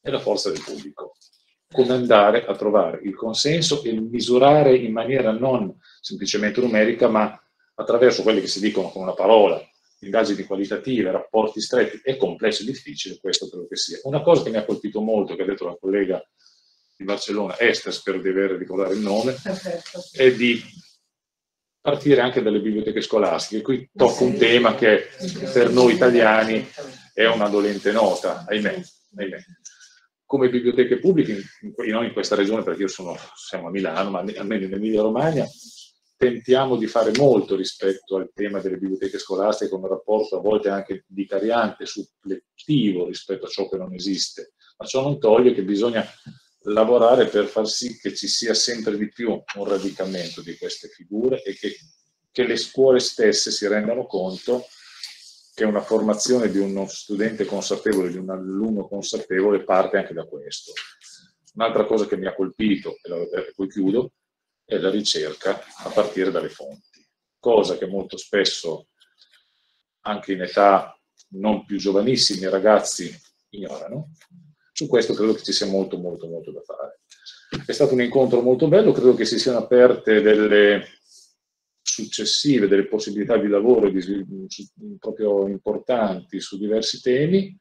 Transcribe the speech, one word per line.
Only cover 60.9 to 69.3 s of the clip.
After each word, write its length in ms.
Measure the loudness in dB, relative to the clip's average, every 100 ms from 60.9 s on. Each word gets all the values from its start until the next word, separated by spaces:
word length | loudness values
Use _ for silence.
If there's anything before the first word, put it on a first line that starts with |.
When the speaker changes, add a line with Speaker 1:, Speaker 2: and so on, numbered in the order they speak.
| _ -20 -20 _ _ _
Speaker 1:
Un'altra 300 | -4 -2 0
cosa 220 | 2 0 0
che 100 | -2
mi 100 | -4
ha 80 |
colpito, 640 | -4 -6 -2 0 0 -4 -12
e 60 | -10
la, 80 | -8
e 360 | -6 -6 -8
poi 140 | -8 -8
chiudo, 440 | -2 0 0 -2 _ _ _ _ _
è 120 | _ -2
la 140 | -2
ricerca 720 | -2 -2 -4 -4 -6 -6 -6 -10 -16
a 100 | -4
partire 400 | -2 -2 -2 -2
dalle 180 | -2 -6
fonti, 580 | -12 -18 -18 _ _ _ _ _ _
cosa 380 | 2 4 2 -2
che 100 | -4
molto 300 | -6 -8 -12
spesso 720 | -4 0 0 -2 -8 -10 _ _ _ _ _